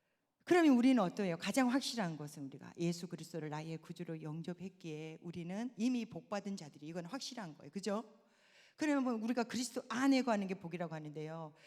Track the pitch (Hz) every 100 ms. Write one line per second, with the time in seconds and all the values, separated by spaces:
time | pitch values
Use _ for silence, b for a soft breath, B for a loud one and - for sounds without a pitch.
0 | _ _ _ _ - 349 320 247 254 247
1 | 175 - 196 165 190 269 247 262 - 233
2 | 175 151 147 151 135 - - - 170 170
3 | - 165 156 165 156 151 160 160 - 170
4 | 170 160 156 160 165 170 185 - 170 151
5 | 156 160 170 175 170 196 247 226 240 247
6 | 220 165 - 202 196 196 151 151 151 175
7 | 170 262 - 240 175 147 139 202 208 202
8 | - - _ b b b b b 311 285
9 | 254 226 226 247 233 226 247 - - 233
10 | 277 262 254 208 190 180 170 170 170 156
11 | 151 151 156 165 156 -